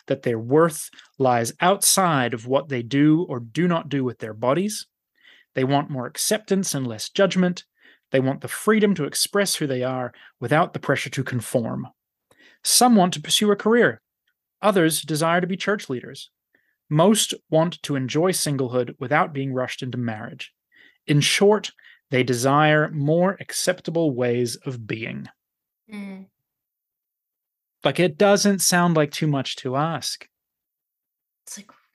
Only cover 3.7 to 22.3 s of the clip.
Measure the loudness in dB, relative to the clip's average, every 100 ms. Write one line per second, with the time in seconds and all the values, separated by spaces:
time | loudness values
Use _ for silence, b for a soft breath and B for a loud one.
3.7 | 0 -2 -4 -4 -6 -12 -4 0 0 0
4.7 | -6 -14 _ _ b b b b -2 0
5.7 | 0 0 -6 -8 -6 -2 -2 0 -2 -2
6.7 | -4 -6 -8 -8 0 0 2 0 0 -12
7.7 | b b b b 0 0 -4 -8 -6 0
8.7 | 2 4 2 -2 -4 -2 0 0 -2 -2
9.7 | -2 -4 -4 -8 B B B 0 2 2
10.7 | -4 -2 -2 -2 -6 -4 -4 -4 -4 -4
11.7 | -6 -10 _ _ _ _ b b b 0
12.7 | 4 6 6 4 0 -2 0 2 2 2
13.7 | 4 4 0 _ _ _ _ _ -2 0
14.7 | 4 2 0 -4 -2 0 0 -2 -6 -4
15.7 | -4 -4 -10 -10 -18 -20 _ _ _ _
16.7 | _ -2 4 4 4 0 -6 0 2 2
17.7 | -2 -6 -4 -2 0 0 0 -2 -2 -2
18.7 | -2 -4 -6 -2 0 0 -4 -6 -4 -6
19.7 | -8 -8 -6 -6 -6 -12 -16 -20 _ _
20.7 | b b b 0 2 2 4 4 4 -2
21.7 | _ b b -4 0 2